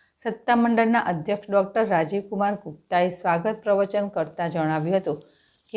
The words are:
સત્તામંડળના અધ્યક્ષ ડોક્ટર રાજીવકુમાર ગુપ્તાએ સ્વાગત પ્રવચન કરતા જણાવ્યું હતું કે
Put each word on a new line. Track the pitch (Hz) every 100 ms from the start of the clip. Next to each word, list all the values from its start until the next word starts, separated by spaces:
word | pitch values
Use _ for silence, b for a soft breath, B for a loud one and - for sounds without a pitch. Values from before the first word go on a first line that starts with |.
| b b
સત્તામંડળના | 233 220 - 233 233 226 226 233 -
અધ્યક્ષ | 170 151 180 -
ડોક્ટર | 196 190 226 208
રાજીવકુમાર | 175 156 202 196 202 202 202
ગુપ્તાએ | 170 151 _ 180 180 180
સ્વાગત | 180 170 214 220
પ્રવચન | 208 196 196 208 202
કરતા | 190 160 - 170
જણાવ્યું | 165 156 156 160 190
હતું | 175 151 b b b b
કે | _